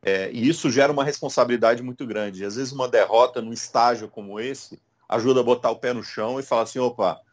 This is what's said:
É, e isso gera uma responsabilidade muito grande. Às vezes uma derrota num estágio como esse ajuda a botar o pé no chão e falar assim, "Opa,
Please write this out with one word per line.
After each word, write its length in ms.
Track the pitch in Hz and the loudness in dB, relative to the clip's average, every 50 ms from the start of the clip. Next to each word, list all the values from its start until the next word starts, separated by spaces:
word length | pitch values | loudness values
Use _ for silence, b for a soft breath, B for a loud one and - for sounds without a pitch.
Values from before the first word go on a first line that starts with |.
| - | 0
É, 240 | 98 95 95 95 - | 0 -2 0 -2 -4
e 160 | - 98 113 | -4 0 0
isso 240 | 139 160 - - 147 | 0 0 2 0 0
gera 200 | 120 127 139 139 | 4 4 4 4
uma 120 | 147 143 139 | 4 0 -2
responsabilidade 800 | 147 143 - - 135 - - 123 123 123 117 113 113 120 120 123 | -2 -4 -4 -8 -4 0 2 2 2 2 2 4 4 4 2 -2
muito 220 | 127 120 _ 139 | -10 -10 _ -10
grande. 380 | 117 104 107 107 104 95 92 98 | -8 -6 -4 -6 -6 -6 -8 -8
Às 100 | 101 104 | -8 -6
vezes 160 | 123 135 127 | -6 -8 -8
uma 160 | 135 135 127 | -4 -6 -4
derrota 540 | 123 123 113 98 - 104 113 123 123 - 127 | 2 4 4 4 6 6 6 6 6 4 -6
num 100 | 110 113 | -8 -6
estágio 560 | 117 113 - - - 123 120 123 120 110 107 | -8 -10 -10 -2 2 2 4 4 2 0 -6
como 320 | 104 _ - 104 98 101 107 | -12 _ -14 -14 -12 -10 -8
esse 400 | 117 131 135 - - - - _ _ _ _ _ _ _ | -8 -8 -8 -10 -14 -20 -20 _ _ _ _ _ _ _
ajuda 320 | - 117 110 131 131 127 | -4 0 2 4 4 4
a 20 | 120 | 4
botar 280 | 113 123 120 - 120 | 2 2 2 2 -2
o 40 | 113 | -2
pé 180 | - - 123 123 | -2 -4 -4 -4
no 100 | 117 98 | -4 -8
chão 360 | - - - - - 127 135 | -10 -8 -6 -6 -4 -4 -6
e 40 | 131 | -4
falar 180 | - 131 117 | -2 0 0
assim, 180 | 113 107 - 131 | 0 -2 -2 -2
"Opa, 400 | 127 123 120 - 104 90 80 - _ _ | -2 -2 0 0 -2 -2 -2 -4 _ _